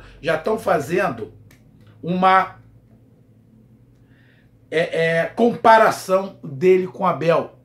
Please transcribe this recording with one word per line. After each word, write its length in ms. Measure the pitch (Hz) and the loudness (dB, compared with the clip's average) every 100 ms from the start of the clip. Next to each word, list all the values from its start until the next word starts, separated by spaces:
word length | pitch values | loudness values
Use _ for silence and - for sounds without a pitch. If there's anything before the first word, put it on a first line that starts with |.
| - - | -18 -8
Já 180 | 147 156 | -4 -4
tão 200 | 220 220 | -2 -4
fazendo 760 | 208 170 135 180 185 113 104 - - _ _ _ - _ | -2 -2 -2 -2 -2 -6 -14 -18 -20 _ _ _ -20 _
uma, 560 | 160 180 185 185 185 - _ _ _ _ _ _ _ _ _ _ _ _ _ _ _ _ _ _ _ _ _ | -6 0 4 4 2 -8 _ _ _ _ _ _ _ _ _ _ _ _ _ _ _ _ _ _ _ _ _
é, 500 | 156 175 160 165 165 | -4 -2 -2 -2 -2
é, 40 | 165 | -4
comparação 1120 | - 233 - 233 220 208 - - 190 196 - | 0 0 2 4 6 4 0 -2 -2 -2 -12
dele 440 | 160 135 185 185 185 | -16 -2 2 2 0
com 180 | - | -4
o 20 | 185 | -4
Abel. 520 | 143 165 156 - - | -2 0 0 -2 -12